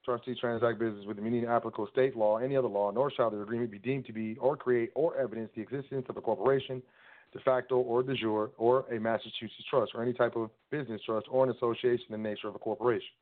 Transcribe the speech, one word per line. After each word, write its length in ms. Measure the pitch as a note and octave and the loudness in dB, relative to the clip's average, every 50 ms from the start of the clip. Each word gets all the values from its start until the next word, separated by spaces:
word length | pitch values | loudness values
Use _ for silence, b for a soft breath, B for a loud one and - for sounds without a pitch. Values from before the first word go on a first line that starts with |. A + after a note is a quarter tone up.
| _ | _
Trustee 320 | - B2 A#2 - C3 A#2+ - | -2 -4 -2 -2 -6 -6 -2
transact 400 | - A#2+ A#2 A2+ A#2+ A#2 A2+ G#2 | -2 -2 0 2 2 0 2 2
business 260 | A#2 A2+ G#2 G2+ G2+ | -2 -2 -2 -4 -8
with 120 | G2+ G#2 | -8 -6
the 40 | G2+ | -4
meaning 240 | G#2 A2+ A#2+ A#2+ A#2 | -2 0 0 0 2
applicable 420 | A#2 A#2+ A#2 A2+ A2+ - - G#2+ G2+ | 2 2 2 2 0 -4 -4 -6 -2
state 240 | _ C3 C3 C3+ C3 | _ 2 2 2 2
law, 220 | A#2 G#2+ G#2+ G#2+ | 2 2 4 4
any 180 | A2+ B2+ C3+ C#3 | 2 0 2 2
other 120 | C3+ B2 | 2 2
law, 240 | A2 G2+ G2+ G2+ G2+ | 2 2 2 0 2
nor 200 | G2+ A#2+ C#3 C#3+ | 2 0 0 0
shall 180 | - - A#2+ A2+ | 2 2 2 2
the 120 | G#2+ G#2 | 2 -2
agreement 300 | G#2 G#2 A#2+ A#2 A#2+ A2+ | -4 -4 -2 -2 -2 -4
be 80 | G2+ G2 | -6 -6
deemed 260 | G2 A#2+ C#3 C3+ B2 | -4 -2 -2 -2 -4
to 80 | - A2 | -6 -6
be 220 | A2 A2 A2 A2 | -6 -4 -4 -4
or 200 | - A2+ C3 D3+ | 2 2 2 2
create 340 | D3 - B2+ B2 A#2+ A#2 A2+ _ | 2 2 2 2 2 2 0 _
or 220 | - D#3 E3+ - | 0 0 0 0
evidence 320 | C#3 C3 G#2+ G#2+ A2+ A2+ G2+ _ | -2 -4 -2 -4 -8 -8 -8 _
the 60 | A2+ | -10
existence 440 | G#2 F#2+ B2 C#3+ C3+ - C3+ C3+ B2 - | -8 -6 -6 -8 -8 -6 -8 -8 -6 -6
of 80 | A2 | -10
a 40 | G2+ | -6
corporation, 600 | - - F2+ F2+ G2+ C3 C3+ C3+ C3+ - C3 B2+ B2+ B B B B B B B B B - | -2 -2 -2 2 4 4 4 4 0 -4 -10 -10 -10 B B B B B B B B B -18
de 60 | C3 | -2
facto 380 | - C3 C3 B2+ B2 - C3 | 0 2 2 2 2 2 2
or 260 | B2 B2 A#2+ A#2 B2 B2+ | 2 2 4 2 2 2
de 120 | C3+ C3+ | 2 -2
jure, 360 | A2 A2+ A2 G#2+ G#2+ G#2+ G#2 - | 0 0 0 2 0 0 -2 -2
or 280 | - A2+ A#2 B2+ C3+ C3 - A#2+ | 2 4 6 6 6 2 -2 -6
a 60 | A2 | -2
Massachusetts 680 | A2 A2+ A2+ G#2+ - A2 - - A#2 G#2+ - - - - | 0 0 0 0 -2 -8 -12 -10 -10 -10 -12 -14 -8 0
trust, 240 | - C3+ G#2+ G2+ - | 2 2 2 0 -2
or 80 | A#2 A#2 | -2 -2
any 100 | B2 A#2+ | -2 2
type 220 | - B2 A#2 - | 2 0 2 2
of 140 | A#2 A2+ A2 _ _ _ _ | -2 -4 -4 _ _ _ _
business 300 | C#3 D3+ C#3 A#2 A2 G#2 - | -6 -6 -4 -6 -6 -6 -4
trust, 220 | - A2 G#2+ G#2 - | -2 -2 -2 -2 0
or 140 | B2+ C3 C3 | 2 2 2
an 80 | C3 | 2
association 540 | A2+ - B2 A#2 A2+ - - B2 A#2+ A#2+ - - | 2 0 0 0 0 2 2 2 2 2 -2 -8
in 120 | A2 G#2+ | -8 -4
the 80 | A2 G#2+ | -4 -4
nature 180 | G#2 - - | -4 -4 -8
of 80 | G#2+ G2 | -10 -10
a 40 | G#2 | -6
corporation 500 | - A2 G#2 - A2+ B2 A2+ G2 - - _ _ | -4 -4 -4 0 2 2 2 2 -2 -8 _ _